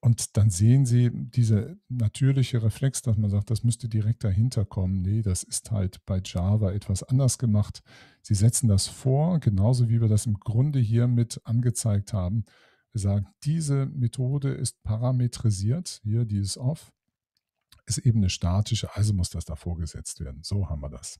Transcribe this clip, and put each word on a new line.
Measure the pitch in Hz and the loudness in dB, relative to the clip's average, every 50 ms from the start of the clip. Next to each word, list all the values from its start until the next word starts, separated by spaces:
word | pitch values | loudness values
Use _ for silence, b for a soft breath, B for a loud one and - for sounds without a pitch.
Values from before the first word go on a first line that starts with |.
Und | - 127 117 - - - _ | 4 2 2 2 0 -2 _
dann | 110 104 107 | 4 4 4
sehen | 95 85 104 113 123 135 139 | 4 4 6 6 6 6 6
Sie | 123 120 120 123 120 | 4 4 4 4 2
diese | - - 135 127 - - 120 110 113 101 - - 170 208 _ _ | 0 -2 -8 -4 0 0 2 4 4 2 0 -2 -10 -18 _ _
natürliche | 127 123 117 104 - - 139 131 135 135 127 - - 117 110 | -4 -2 -2 -2 0 0 0 2 2 2 0 0 0 0 0
Reflex, | 110 - - - 135 131 - | 0 -2 0 -2 -2 -2 -2
dass | - 123 110 | -2 -2 0
man | 101 107 101 | 2 2 2
sagt, | 98 101 104 - | 0 0 0 0
das | 117 107 - | -4 0 0
müsste | 120 113 - - 117 | 0 -2 -2 -6 -4
direkt | 110 107 104 107 117 _ - | -4 -2 0 0 -2 _ -2
dahinter | 107 95 95 113 127 - - 101 | -2 0 2 0 0 0 -2 -4
kommen. | - - 104 92 92 95 95 | -2 -2 -4 -2 0 0 -2
Nee, | 90 92 104 113 110 | 0 0 0 0 0
das | 101 92 - - | 0 -2 -2 -4
ist | - - - _ - | -8 -10 -10 _ -4
halt | 113 104 95 92 - - _ | -4 -2 -2 -4 -6 -10 _
bei | - 101 92 92 | -4 -4 -4 -4
Java | - - 90 87 92 104 107 107 95 95 | -4 -4 -2 0 0 2 2 0 0 -2
etwas | 104 - - 98 92 - | -4 -4 -4 -4 -4 -2
anders | - 131 131 139 127 - - | -2 0 2 2 2 0 0
gemacht. | - 117 104 104 101 - - - _ B B B B B B B | 0 2 2 2 0 0 -6 -16 _ B B B B B B B
Sie | B - 107 | B -2 0
setzen | 95 104 117 - - - 110 | 4 4 4 2 4 2 4
das | 101 95 - | 4 4 2
vor, | - - - - 131 131 139 151 170 180 156 | -2 -8 -6 -2 0 2 2 2 2 0 2
genauso | - 117 101 95 98 113 131 123 123 113 | 2 2 2 4 2 2 4 4 2 2
wie | 117 117 117 | 2 2 4
wir | 110 | 4
das | 107 104 - | 2 2 2
im | 117 104 98 | 0 -4 -4
Grunde | - - 104 113 131 151 147 135 | -4 -2 0 2 2 2 2 0
hier | 123 104 113 117 120 123 | 0 2 2 2 2 4
mit | 123 120 117 117 - - _ | 2 2 0 0 -2 -14 _
angezeigt | - 113 120 120 123 117 - - 117 101 101 101 - - | -2 -2 0 2 0 -2 0 0 0 0 0 -2 -2 -4
haben. | 107 90 90 101 113 101 b b b b b b b b b _ | -2 -2 0 -2 -2 -4 b b b b b b b b b _
Wir | 110 | -2
sagen, | 95 101 98 101 98 - _ _ - | 0 0 0 0 -2 -4 _ _ -4
diese | 147 156 165 160 143 139 139 135 | -4 -2 -2 -2 0 0 0 -2
Methode | 135 147 147 123 113 - - 131 123 139 143 135 139 131 | -2 -2 -2 -2 -2 -2 -2 -4 -2 -2 -2 -2 -4 -4
ist | - 135 117 - _ _ | -2 -4 -6 -6 _ _
parametrisiert, | - 107 110 120 123 131 123 123 120 - - - 113 101 95 98 107 127 170 180 - - - _ | -4 -4 -2 0 0 2 2 0 0 -2 0 0 0 0 2 0 -2 -2 -2 -4 -8 -14 -10 _
hier | 107 107 117 120 | -2 0 0 0
dieses | 110 104 101 98 98 - - | 0 0 -2 -2 -2 -4 -4
off, | 120 127 160 - - - _ _ _ _ _ _ _ _ _ _ _ _ _ _ _ _ - _ _ | -4 -4 -4 -4 -8 -20 _ _ _ _ _ _ _ _ _ _ _ _ _ _ _ _ -20 _ _
ist | - 107 | -6 -6
eben | - - 123 110 113 | -2 0 0 2 2
eine | 101 92 | 2 0
statische, | - - - 85 87 98 104 - 117 101 - - - | -2 -2 -2 -2 0 0 0 -2 -4 -6 -6 -8 -4
also | - 104 107 107 | -2 -2 0 0
muss | 95 87 - | -2 -2 -4
das | - 82 82 | -6 -10 -10
da | - - | -10 -12
vorgesetzt | - - 87 87 82 82 78 - - 78 - - - | -10 -8 -8 -6 -6 -8 -8 -8 -12 -14 -14 -12 -12
werden. | 80 71 67 69 80 | -12 -12 -12 -14 -10
So | - 98 101 95 80 | -6 -4 -4 -2 -4
haben | 78 73 73 | -6 -8 -8
wir | 73 | -10
das. | 78 - - - - - | -12 -12 -14 -16 -18 -18